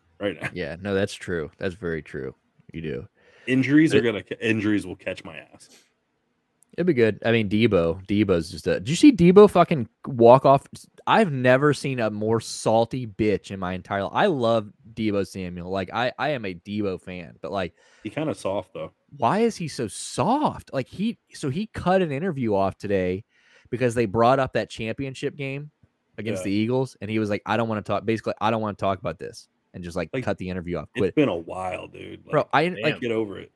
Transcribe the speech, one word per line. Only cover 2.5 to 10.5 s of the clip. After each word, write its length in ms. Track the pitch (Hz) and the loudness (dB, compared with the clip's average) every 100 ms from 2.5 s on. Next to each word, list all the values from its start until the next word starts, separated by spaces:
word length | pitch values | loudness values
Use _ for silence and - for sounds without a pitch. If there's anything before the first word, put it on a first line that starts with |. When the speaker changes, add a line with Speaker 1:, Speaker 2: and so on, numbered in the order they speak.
| _ _ | _ _
Speaker 2:
You 80 | 82 | -12
do. 260 | 80 65 104 _ _ _ - | -8 -8 -12 _ _ _ -2
Speaker 1:
Injuries 460 | 131 123 151 160 | 0 4 4 6
are 60 | - | 4
Speaker 2:
But 40 | 117 | 2
Speaker 1:
gonna 180 | 101 | -2
ca-, 140 | - - | -8 -6
injuries 460 | 113 110 104 101 92 | -2 0 2 0 -2
will 80 | 95 | -10
catch 300 | 95 90 90 | -10 -10 -12
my 120 | 78 | -18
ass. 320 | 76 - - - _ _ _ _ _ _ _ _ _ | -20 -20 -20 -20 _ _ _ _ _ _ _ _ _
Speaker 2:
It'd 120 | - 175 | -4 2
be 80 | |
good. 260 | 127 110 101 117 | 4 4 2 0
I 60 | |
mean, 180 | 117 104 | 2 2
Debo. 560 | 107 113 95 82 87 95 | 4 4 4 2 -2 0
Debo's 460 | 104 98 87 82 | 2 4 2 0
just 160 | 85 90 | -6 -2
a, 80 | 80 | -2
did 140 | 101 | -2
you 60 | 170 | 6
see 160 | 302 | 6
Debo 380 | 214 175 190 208 | 8 8 10 10
fucking 400 | 180 170 156 113 _ - | 8 4 2 -6 _ -6
walk 400 | 123 117 131 | 6 10 10
off? 220 | 143 | 8